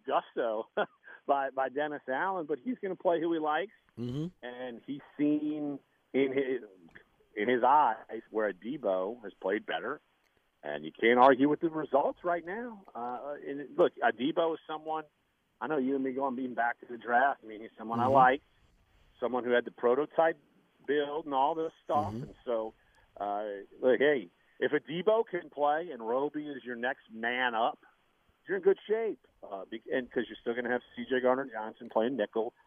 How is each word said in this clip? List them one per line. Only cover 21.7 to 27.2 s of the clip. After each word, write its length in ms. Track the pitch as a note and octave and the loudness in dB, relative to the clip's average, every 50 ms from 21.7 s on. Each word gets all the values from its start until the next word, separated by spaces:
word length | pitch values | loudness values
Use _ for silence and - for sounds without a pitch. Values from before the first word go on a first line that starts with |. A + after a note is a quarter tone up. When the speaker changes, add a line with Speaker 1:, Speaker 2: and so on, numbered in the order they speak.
| - _ _ | -8 _ _
Speaker 1:
stuff, 220 | - D#3+ D3 D3+ G#2 G#2+ | -2 0 0 0 -2 -4
Speaker 2:
Mm-hmm. 80 | A#2 D3+ | -8 -10
Speaker 1:
and 120 | - - - _ | -12 -14 -12 _
so, 260 | B2+ A#2 A2+ A2 A2 - _ _ _ _ _ _ _ _ - | -4 -4 -2 -4 -6 -10 _ _ _ _ _ _ _ _ -8
uh, 220 | G2+ G#2 G2+ G#2 G#2+ G#2 G2+ G2 G2+ - - - - | -6 -4 -4 -4 -4 -6 -8 -8 -10 -14 -8 0 4
look, 160 | B2+ B2 G2+ | 4 4 6
hey, 300 | C3 D3+ D3 B2 F2+ - _ _ _ _ _ - | 6 4 4 2 -2 -6 _ _ _ _ _ -4
if 140 | B2 A#2+ D3 | -2 0 0
a 80 | D3 | -2
Debo 440 | - - D#3 F3+ F3+ G#3+ A3 A3+ A3 - | -2 -4 -6 -2 2 2 2 2 2 0
can 200 | F#3 F3 - - | -4 -8 -8 -8
play 400 | - C#3 D3 D3 D3+ D#3+ F3 F3 C#3 | -4 0 0 2 2 0 -2 -6 -10
and 80 | A#2+ A2+ | -8 -4
Roby 400 | A2+ A#2+ C3 C#3 D3 D3 D3+ D3+ | -2 0 0 0 -2 -4 -6 -8
is 180 | D3 C#3+ B2 A2+ | -8 -10 -10 -10
your 120 | B2 B2 | -10 -8
next 260 | A#2 A#2+ B2+ C#3 - _ - A2+ | -4 -4 -4 -4 -6 _ -16 -10
man 400 | A2 | -6